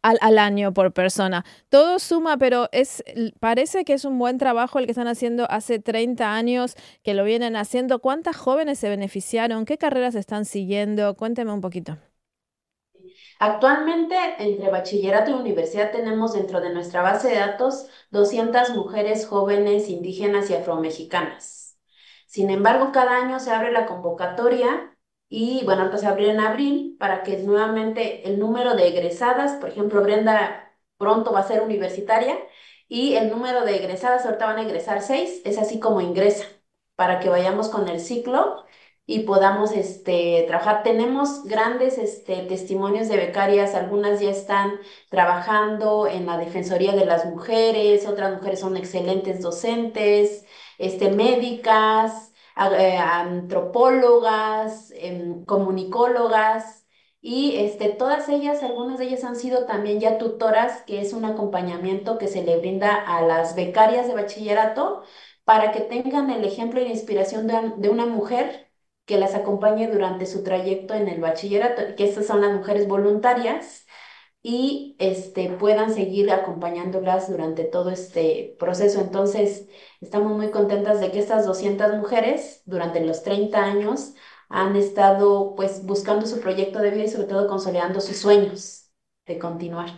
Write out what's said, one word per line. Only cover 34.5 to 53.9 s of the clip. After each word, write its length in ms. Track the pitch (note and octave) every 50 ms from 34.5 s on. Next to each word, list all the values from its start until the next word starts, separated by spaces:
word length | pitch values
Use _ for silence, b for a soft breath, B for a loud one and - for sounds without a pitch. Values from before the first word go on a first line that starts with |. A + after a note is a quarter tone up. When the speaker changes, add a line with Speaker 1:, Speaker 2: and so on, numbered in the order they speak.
| A3 A3
Speaker 2:
a 20 | A3
egresar 380 | A3 - E3+ - A3 G3+ -
seis, 400 | - - C4 C#4 F4+ - - - -
es 140 | G3+ G#3
así 220 | A3 G#3+ A3 A#3 A3
como 200 | - A3 G#3 F#3+
ingresa, 460 | F3+ F3 F3 F3+ G3 G#3 G#3 - - - - _ _ _ _ _ _ _ _
para 240 | - F#3 F3 F#3 F3+
que 100 | - F#3
vayamos 400 | F3 F3+ F3+ F#3 G3 G#3 A3 A3
con 200 | - G#3 G3+ F3
el 100 | E3+ E3+
ciclo 640 | E3+ - A#3+ A#3+ A#3+ B3 B3 C4+ - G4+ - - b b b b b b b b _
y 120 | - A3 A3
podamos, 500 | G#3+ G#3 G3 F#3+ G3 G3 G3 G#3 G#3 G#3+
este, 720 | A3 G3+ F#3 - - - - F#3 F3 F3 F3 E3+ E3+ E3+ E3
trabajar. 360 | E3 D#3+ F3 G3 G#3+ G#3+ G#3+ -
Tenemos 600 | A#3 A3 A3 A3+ B3+ C4+ C4+ C#4+ C#4+ - - -
grandes, 520 | G3 G#3+ G#3+ A3 A#3 A#3+ B3+ B3+ C4 B3+
este, 400 | B3 G#3 G3+ - - - - F#3 F3+ F3+
testimonios 640 | F3+ F#3+ F#3 - - G3 F#3+ G3 G3+ G#3 A3 A3+
de 100 | A3 G#3+
becarias, 580 | G3 F3 F3 - G3+ G3 G3 G3+ G3+ G3+ G3 G3
algunas 440 | F#3 F3 F#3 G3+ G#3 G#3 G#3 G#3 G3+
ya 100 | G3+ G3+
están 480 | G3 G3 - - G3+ G3 G3+ G3+ G#3 B B B B B B B
trabajando 1000 | - F#3 F3 F3 F3+ F3+ F3 A3 G#3+ G#3 G#3 G#3+ G#3+ G#3 G#3+ G#3+ G#3+ G#3+ G#3+
en 180 | G3+ - F#3 F3
la 120 | F3 E3+
Defensoría 560 | E3+ E3+ E3+ - F#3 F3 F3+ F#3 F3 F#3 G3+ G3
de 120 | G3 F#3
las 200 | - E3+ E3+ E3
Mujeres, 840 | F3 E3+ E3+ - - A3 A3+ A3+ A3+ A3 G#3+ G#3+ G#3 G#3 G#3 G3+
otras 260 | G#3 G3+ G3+ G3 G3 F#3+
mujeres 260 | F3+ - G3 F#3+ F#3
son 180 | F#3+ F#3+ F#3+
excelentes 640 | F#3 - - - F#3 F3+ F3+ F#3+ G3 G3 F#3+ D#3+ -
docentes, 1040 | F3+ E3+ E3+ - - A#3 A3+ A#3 A#3 A3 - A3 G#3+ G#3 G#3 G#3 G#3 G#3 - - B B B B B B B B
este, 320 | - F#3 F#3+ - G#3 G3+
médicas, 1200 | G3 G#3 A3 B3 B3 A#3+ A#3+ A#3+ A#3 - - A3+ G#3+ A3 A3 A3 A3 A3 A3+ A3+ A3 - - - b b b b b
a-, 200 | - G3 F#3+ G3 F#3
eh, 160 | F#3+ F#3 F#3
antropólogas, 1900 | F3+ E3+ D#3+ E3+ F3 F3 F3+ F3+ F3+ F3+ - G3 F#3+ F3 F3+ - A#3+ B3 C4